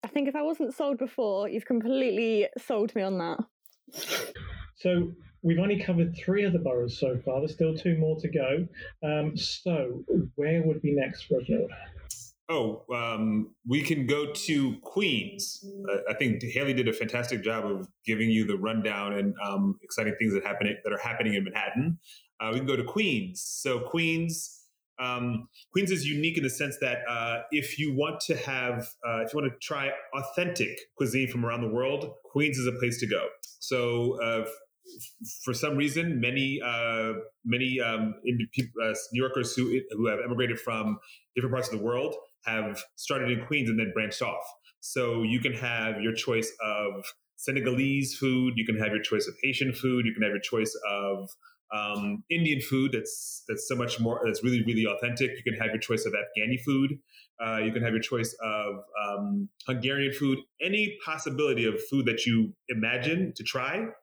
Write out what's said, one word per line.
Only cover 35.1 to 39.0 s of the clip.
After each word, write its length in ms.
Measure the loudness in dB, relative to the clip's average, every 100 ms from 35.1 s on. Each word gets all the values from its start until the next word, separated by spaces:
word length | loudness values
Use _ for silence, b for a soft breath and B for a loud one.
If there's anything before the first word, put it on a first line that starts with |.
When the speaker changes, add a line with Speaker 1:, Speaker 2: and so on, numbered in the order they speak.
| -14 -14 -6
Speaker 3:
for 80 | -4
some 240 | -2 0 2
reason, 420 | 2 2 0 2
many, 400 | 2 2 0 0
uh, 480 | -2 0 0 0 0 -2 -8 -6
many, 340 | 0 2 2 2
um, 360 | 0 2 0 0
in-, 140 | 0 0 0
peop-, 200 | -2 -2 -2
uh, 120 | -2 -2